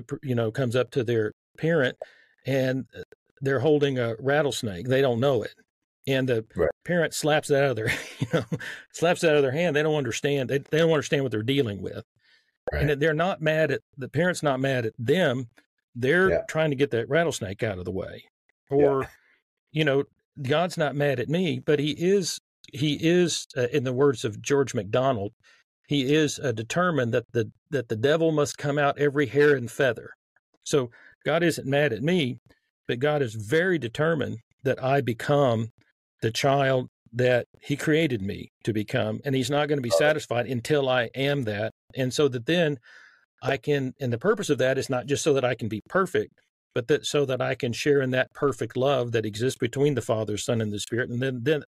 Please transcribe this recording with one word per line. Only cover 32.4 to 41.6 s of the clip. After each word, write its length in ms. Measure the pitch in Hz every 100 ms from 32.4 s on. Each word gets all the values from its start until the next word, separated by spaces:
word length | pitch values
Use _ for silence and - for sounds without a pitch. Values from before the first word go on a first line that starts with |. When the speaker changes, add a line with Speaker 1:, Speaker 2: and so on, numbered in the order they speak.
| - _ _ _ -
Speaker 1:
but 80 | 120
God 240 | 147 151
is 120 | 123 110
very 420 | 104 160 185 170
determined 600 | 117 - 156 160 104 113 _ _
that 180 | 135 120
I 180 | 131 139
become 680 | 120 113 - 143 135 110 113 _ _ _ _ _
the 100 | 117
child 560 | 113 143 139 135 131 123 _ _
that 320 | 117 123 120 - -
he 140 | - 139
created 440 | - 151 160 113
me 280 | 98 - - _
to 80 | -
become. 480 | 107 104 123 107 113
And 120 | 143 131
he's 120 | 120
not 200 | 147 147
gonna 120 | 147
be 100 | 117
Speaker 3:
Right. 80 | - 151
Speaker 1:
satisfied 400 | 151 - 117 113
until 400 | 123 117 147 131
I 160 | 127 117
am 300 | 127 139 143
that. 260 | 110 101